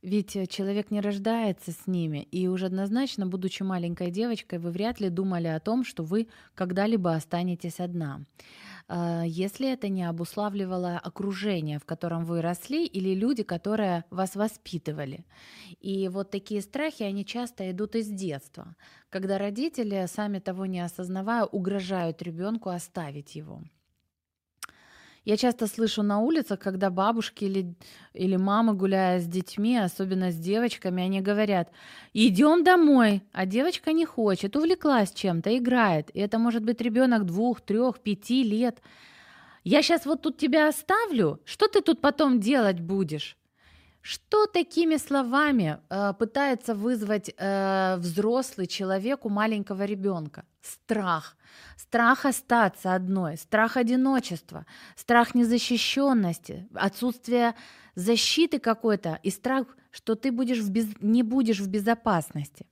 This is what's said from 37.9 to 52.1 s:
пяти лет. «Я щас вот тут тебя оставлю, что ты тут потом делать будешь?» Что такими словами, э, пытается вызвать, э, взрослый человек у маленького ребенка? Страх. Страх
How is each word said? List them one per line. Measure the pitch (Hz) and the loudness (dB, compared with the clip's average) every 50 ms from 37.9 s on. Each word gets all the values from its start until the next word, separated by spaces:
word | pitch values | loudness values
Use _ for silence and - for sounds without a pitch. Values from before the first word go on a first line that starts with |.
| - - | 0 -2
пяти | _ 208 208 - - - 240 262 262 | _ -4 -4 -4 -2 0 0 2 2
лет. | 220 208 220 247 240 226 - _ - - - - - - - - - - - - - - - _ | 2 2 2 0 0 -2 -6 _ -20 -20 -20 -20 -20 -20 -20 -20 -20 -20 -20 -20 -20 -20 -10 _
«Я | 175 208 302 311 | 4 4 4 6
щас | - 339 320 - | 6 2 2 2
вот | 269 320 269 | 0 -2 0
тут | - 320 254 | -2 -4 -4
тебя | - 285 294 247 320 302 302 | 0 0 2 4 4 4 4
оставлю, | 302 - - - 370 427 466 415 330 233 196 151 151 - _ | 2 -2 -2 0 2 2 2 0 2 2 2 2 0 -4 _
что | - - - 427 427 | -18 -2 0 0 4
ты | - 415 | 4 2
тут | - - 330 - - | 4 4 2 4 2
потом | 294 285 - 320 277 254 240 | 0 4 4 4 4 4 4
делать | 190 220 285 269 226 202 190 175 | 4 4 4 4 4 4 2 0
будешь?» | 165 165 196 196 190 147 151 151 - - - _ _ _ _ _ _ - - - _ _ _ _ _ | -2 -2 0 0 0 -2 -2 -8 -8 -10 -14 _ _ _ _ _ _ -20 -20 -20 _ _ _ _ _
Что | - - - _ _ - 427 427 | -12 -12 -12 _ _ 2 2 2
такими | 415 - 349 339 349 - 320 339 320 311 294 | 4 2 0 -2 0 0 0 2 2 2 0
словами, | - - 277 277 262 240 240 277 302 294 277 240 185 156 151 - _ _ | 0 0 0 0 0 2 2 2 4 4 4 4 2 2 0 -4 _ _
э, | - 196 202 202 190 - | -4 -2 0 -2 0 0
пытается | 226 214 _ 285 285 277 254 - - - 226 | -2 -2 _ 0 0 0 0 -2 -2 -6 -4
вызвать, | 202 208 233 254 226 208 202 214 208 196 - - - | -2 0 -2 -2 -2 0 -2 -2 -2 -2 -6 -10 -6
э, | 185 196 196 196 196 190 190 190 190 185 190 | -4 -2 0 0 0 0 2 2 2 2 0
взрослый | 180 175 175 165 190 202 220 240 262 262 - - - 185 | 0 -2 -2 -2 0 0 2 2 0 -2 -4 -6 -6 -6
человек | 170 - - 196 185 190 196 190 233 277 269 - | -6 -4 -4 -2 -2 -2 0 0 -2 -4 -2 -2
у | 226 | -4
маленького | 202 202 214 220 220 208 196 - 208 190 202 | -2 0 0 0 0 -2 -4 -6 -4 -4 -4
ребенка? | 202 208 190 190 202 190 170 156 147 - - - _ _ _ | -4 -4 -2 -2 -2 -2 -2 -6 -10 -12 -16 -20 _ _ _
Страх. | _ - - - _ - 226 208 196 180 170 156 - - - _ _ - - - - - - - | _ -18 -18 -18 _ -4 -2 -2 0 0 0 -2 -2 -8 -20 _ _ -20 -20 -20 -20 -20 -20 -20
Страх | - _ - 233 233 233 | -14 _ 0 4 6 6